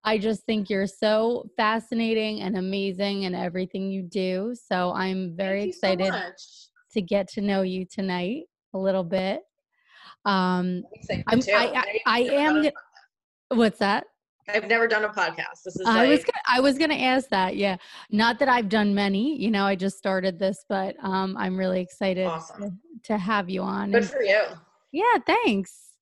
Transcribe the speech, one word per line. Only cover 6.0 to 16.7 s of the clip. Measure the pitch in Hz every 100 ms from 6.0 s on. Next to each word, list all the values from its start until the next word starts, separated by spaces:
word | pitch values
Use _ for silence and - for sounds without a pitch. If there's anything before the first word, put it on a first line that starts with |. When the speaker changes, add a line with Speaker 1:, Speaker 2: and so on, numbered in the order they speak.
| 190
Speaker 2:
much. | 196 180 - - - - _ _
Speaker 1:
to | 226
get | 170 202 190
to | -
know | 202 196
you | 185 185 180
tonight | - 190 180 180 269 330 _ _
a | 190
little | 190 190
bit. | 170 190 190 247 - _ _ _ _ - - - 202
Um, | 190 185 180 180 180
Speaker 2:
I'm | -
excited | - - 185 -
Speaker 1:
I'm, | 233
Speaker 2:
too. | 247
Speaker 1:
I, | 208 240
I, | 254 202 214 -
I | 233
Speaker 2:
I've | 247
never | 285
Speaker 1:
am | 302
Speaker 2:
done | 302
a |
Speaker 1:
gonna, | 302
Speaker 2:
podcast. | - - - _ _ _ _ _ 240
Speaker 1:
what's | 226 -
that? | 202 220 - _ _ _ -
Speaker 2:
I've | 208 208
never | 233 226
done | 214 214
a |
podcast. | 208 170 160 - -
This | 190 175
is | 185
Speaker 1:
I | 220 254
was | 294
Speaker 2:
like | -
Speaker 1:
gonna, | - - 247
I |
was | 277